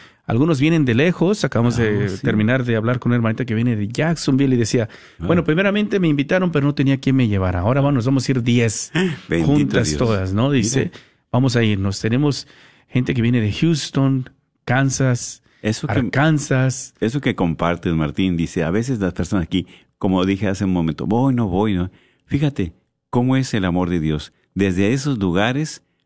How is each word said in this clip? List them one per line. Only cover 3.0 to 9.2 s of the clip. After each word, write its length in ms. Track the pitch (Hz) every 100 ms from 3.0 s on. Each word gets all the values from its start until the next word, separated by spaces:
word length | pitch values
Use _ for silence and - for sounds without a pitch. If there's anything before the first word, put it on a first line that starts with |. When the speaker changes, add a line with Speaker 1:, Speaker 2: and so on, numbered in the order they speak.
| 120
Speaker 1:
una 60 | 120
hermanita 280 | 113 113
que 100 | 120
viene 220 | 110 120 107
de 120 | 101
Jacksonville 640 | 120 156 165 - 135 139
y 40 | 123
decía, 300 | 110 127 107 - - -
Speaker 2:
Ah. 60 | 85
Speaker 1:
"Bueno, 180 | 175
primeramente 560 | 151 156 196 208 208 202
me 80 | 170
invitaron, 420 | 143 143 185 180
pero 140 | 151
no 100 | 143
tenía 220 | 147 139 135
quien 160 | 135
me 140 | 131 117
llevara. 320 | 101 92 90
Ahora 220 | 98 139
vamos, 240 | 139 139 117
vamos 200 | 135 120
a 60 |
ir 100 | 131
diez 480 | 117 120 117 104 -
Speaker 2:
<gasps> 340 | 160 185 135